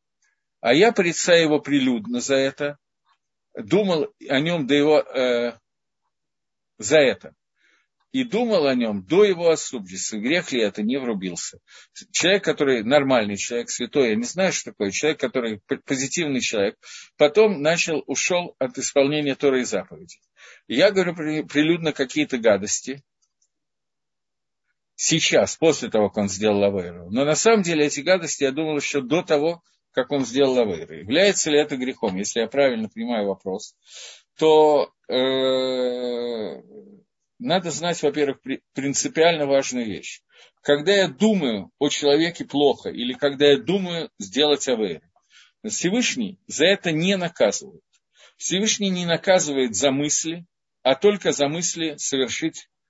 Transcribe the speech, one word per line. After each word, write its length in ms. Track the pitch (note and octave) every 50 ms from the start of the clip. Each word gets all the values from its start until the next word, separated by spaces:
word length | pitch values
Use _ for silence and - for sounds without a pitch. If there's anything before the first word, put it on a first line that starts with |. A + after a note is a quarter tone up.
| _ _ _ _ _ _ _ _ _ _ _ _
а 120 | - A2+ C3
я 200 | D#3+ G#3+ A#3+ A#3
порицаю 480 | G#3 F3 E3+ D3+ - - F#3 E3+ E3+
его 180 | D#3+ D3 D3+ C#3
прилюдно 600 | - C#3 D3 C#3 B2+ C3 A#2+ A2+ G2 A#2+ A#2+ B2
за 140 | - - C3+
это, 420 | C3+ C3+ C3+ - - D3 C#3+ C#3+ _ _ _ _ _ _ _ _ _ _ _ _ _ _ _ -
думал 600 | - A2 G#2+ E3 G#3 G#3 F#3+ E3 D3+ - - _ - - -
о 100 | C#3 C3+
нем 280 | D#3 E3+ F3 E3 C3
до 80 | A#2+ C#3+
его, 240 | D3 C#3+ D#3 D3+ C#3+
э, 540 | - - - C3 B2+ B2 A#2+ A#2+ A#2+ A#2+ A2+ _ _ _ _ _ _ _ _ _ _ _ _ _ _ _ _ _ _ _ _ _ _ _ _
за 220 | - G#2 - D3+ D#3
это, 340 | C#3 A#2+ G2 - - - _ _ _ _ _ _ _ _ _ _ _ _ _ _ _ _ -
и 100 | C3 B2+
думал 420 | A2+ - A#3 B3 A3+ G#3+ E3+ C#3+
о 100 | C#3 B2+
нем 300 | B2 A#2 A2 G2+ G2 F#2
до 200 | F#2 D#3+ G3 G#3+
его 240 | G3+ F3+ E3 E3+ G#2
отступничества, 680 | A2 - - - C3+ A2+ F#2+ F2+ F#2+ F#2 - - A2
грех 360 | G#2 A2 C3 E3 F3+ - - C3+
ли 80 | A#2
это, 220 | G#2+ G2+ - A2 G#2
не 140 | A2+ C3
врубился. 640 | C#3 C3 A#2+ G#2+ F#2 F#2+ F2+ E2+ - - - - - _ _ - - - _ - - - _ -
Человек, 320 | - - F3+ G3+ F#3+ -
который 380 | E3 C#3 - D3 C3+ B2+ A2+ G#2
нормальный 520 | A#2+ D3 D3 C#3 C3+ C3 A#2 G#2 G#2 G2+
человек, 340 | G2 - - A#2+ A#2+ A2+ -
святой, 420 | - - A#2+ A2 - D3 B2+ A2+
я 40 | G#2+
не 80 | A2 B2
знаю, 300 | - - F3+ F#3+ F3 -
что 180 | - - A2+
такое, 200 | - - - -
человек, 280 | - - C#3+ D#3 D3+ -
который 400 | C#3+ A#2 - C3 A#2 A2+ G#2+ G2+ _
п-, 120 | - C3+ - _
позитивный 560 | - C#3 C3 C#3 C3 - F3 D#3+ C#3+ C3 A#2+
человек, 380 | - - A#2 G#2 G2 A2 - _ - - - - - - _
потом 440 | - D3 C#3+ - G#3+ A3 G#3 F#3+ C#3
начал, 420 | D3 D#3+ E3+ E3 - E3+ D#3 C#3 -
ушел 480 | - C3+ - - - F3+ F3 F3 - -
от 200 | - C3+ B2 -
исполнения 580 | C3+ A#2+ - - C#3+ C#3 C#3+ D3+ D3+ D3 C#3 C3
Торы 260 | - D3 C#3 C3 B2+
и 40 | A#2
заповедей. 560 | - G#2+ F#2 F2+ - E2+ D#2 E2+ - - _ _ _ _ _ - - - _ _ -
Я 220 | A2+ C3+ F#3 G#3+
говорю 220 | G3 F#3+ F3 F3 E3+
при-, 300 | E3+ D3+ D#3 D#3 D#3 -
прилюдно 480 | - - D3 D3+ D#3+ F3 E3 E3 D3+
какие-то 460 | - - C3 B2+ - D3+ C#3+ - C3
гадости, 640 | A#2+ A2+ A2 G2+ F#2+ G#2 G2+ - - - B2+ C3+ C#3 - _ _ _ _ _ _ _ _ _ _ _ _ _ _ _ _ _ _ _ _ _ _ _ _ _ _ _ _ _ _ _ _ _ _ _ _ _ _ -
сейчас, 560 | - - E3 D3+ - - D#3+ B2+ G2+ - -
после 320 | - D#3+ E3 C#3 - B2 G#2
того, 200 | - G#2+ G#2 F#2+
как 80 | -
он 120 | A2 G2+ G2
сделал 340 | F#2+ F#2+ G#2+ G#2+ G2+ G2+ G2+
авейру. 460 | G2+ G2 F#2 F2 F2+ F2 F2 E2+ F2+
Но 160 | G#2+ C3 C#3+
на 100 | D3+ D#3
самом 280 | - - A3+ A3+ G#3 F3
деле 240 | E3+ E3 D3+ D3
эти 140 | C#3+ - D3
гадости 420 | C#3 F3 F#3+ F3+ E3 C#3+ - - C#3
я 80 | C3
думал 260 | C3 D3+ D#3+ D#3 D3+
еще 240 | C#3+ - - - C#3+
до 220 | B2+ A#2 D3 F3+ E3
того, 400 | - D#3 C#3+ D3+ E3 E3+ E3+ _ _ _ _ _ _
как 200 | - C3 B2+ -
он 140 | C#3+ C#3 B2+
сделал 320 | A2+ A#2+ C#3 C#3 C3 B2+ B2
авейру. 340 | A2+ G2+ F2 D#2 D#2+ D#2 D#2+
Является 560 | D2+ D2+ G2 C#3 E3+ G3 G3+ F3+ - - D#3+
ли 100 | D3 D3
это 160 | D3+ D3 D3
грехом? 420 | B2+ B2+ C3 - - A#2 G2+ F#2
Если 220 | F#2+ G#2 - - A#2+
я 80 | A2
правильно 400 | A2 - C#3 C#3 C3 A#2 A2 A2
понимаю 400 | G2+ - A2+ A2+ B2 A#2+ G#2+ G2+
вопрос, 480 | G2 F#2+ - - F#2+ F#2+ F2 - - _ _ _ - - - - - - - _ _ _
то, 540 | - D#3 D#3 D#3 D#3 D#3 D3+ D3 C3+ - - _ _ _ -
э, 1500 | B2+ B2+ C3 C3 C3 C3 C3 C3 C3 C3 C3 C3 C3 B2+ B2+ B2 B2 B2 B2 B2 A#2+ A#2+ A#2+ A#2+ A#2 A2 G#2 E2+ C2+ B1+ - - - - - - - - _ _ _ _ _ _ _ -
надо 320 | A#2+ C3+ E3+ F#3+ E3+ E3
знать, 300 | C#3 D3 E3+ F3 E3 - D#3
во-первых, 380 | C#3+ C#3+ D3+ C#3+ C3+ B2+ -
при-, 200 | - C3 C3+ - _ _ -
принципиально 720 | C3+ C3+ C#3+ C3+ - - C3+ - D#3+ D#3+ F3 E3 D3+ C#3+
важную 400 | C#3 C#3 C#3 C3+ - B2+ B2 A#2
вещь. 340 | G#2 F2 C#2+ - - - - _ _ _ _ _ _ _ _
Когда 340 | - C#3+ D3 D3 D3 F#3+ G3+
я 120 | G3 F#3
думаю 640 | D3+ C3 - G#3 A3+ G#3 F3+ D3 A#2+ A2 G2 F2+ - _ -
о 100 | C#3+ C#3+
человеке 560 | - - D3 C#3+ C#3+ D#3 E3 E3+ E3 - C3
плохо, 440 | - C#3 C#3+ D3 C3 - - - F#2
или 240 | - G2+ A#2+ B2 B2+
когда 340 | - C#3+ C#3 C#3 C3 C#3+
я 100 | C#3+ C#3
думаю 540 | B2+ A2 E3+ F#3+ G3+ F#3 F3 E3+ E3 D3 - _ -
сделать 480 | G2 F#2+ - C3+ D3+ D3+ C#3+ - -
авейру, 340 | C3+ A#2+ A2 G#2+ F2+ D#2+ - _ _ _ _ _ _ _ - _ _ _ _ -
Всевышний 720 | G#2+ - - - - G#3+ B3 A#3+ - - B2 G#2 F#2+ - - _
за 200 | - - - D#3
это 260 | F#3+ G3+ G3 - F3
не 260 | D#3 D#3 F3 G3 G3+
наказывает. 680 | F#3 F3 E3+ - - A#2 G2+ - - - - - - _ _ _ _ _ _ _ _ _ _ _
Всевышний 520 | - - - F3 F#3+ A3 G#3 - - G3+ F#3+
не 160 | F#3 F3+ F3
наказывает 680 | E3+ E3 D#3 - G3 F#3 F3+ - D3 C#3 C3+ B2+ A#2 G#2+
за 160 | - C#3+ C#3
мысли, 540 | C3 C#3 D3 D3+ - - - D#3+ E3+ F3 E3+ _ _ _ _ _ _ _ -
а 100 | C3 C3+
только 380 | - - G#3 G#3 F3+ - E3+
за 160 | B2+ C#3 C#3+
мысли 480 | C#3+ D#3 F3 F3 - - E3 D#3+ D#3 D3
совершить 720 | - - - C#3 C3 B2+ A#2 - - E3 D#3+ - - - _ _ _ _